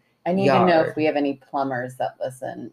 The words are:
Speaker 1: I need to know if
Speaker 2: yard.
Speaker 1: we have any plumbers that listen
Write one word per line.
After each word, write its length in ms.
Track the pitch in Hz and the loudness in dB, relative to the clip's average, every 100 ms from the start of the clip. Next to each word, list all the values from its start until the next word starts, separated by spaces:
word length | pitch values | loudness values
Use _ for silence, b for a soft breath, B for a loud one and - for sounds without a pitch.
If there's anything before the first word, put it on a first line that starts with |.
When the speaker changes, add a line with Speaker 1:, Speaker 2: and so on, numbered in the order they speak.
| _ _ 170 | _ _ -4
Speaker 1:
I 80 | |
need 160 | 190 196 | 2 4
to 100 | - | 4
know 220 | 180 165 | 6 4
if 40 | - | 2
Speaker 2:
yard. 60 | - | 0
Speaker 1:
we 80 | 156 | 0
have 100 | 143 | 0
any 200 | 143 135 | -2 -4
plumbers 600 | _ 143 135 127 127 131 | _ -4 -4 -4 -8 -6
that 200 | 123 - | -8 -6
listen 520 | 131 131 127 120 120 | -10 -8 -12 -10 -14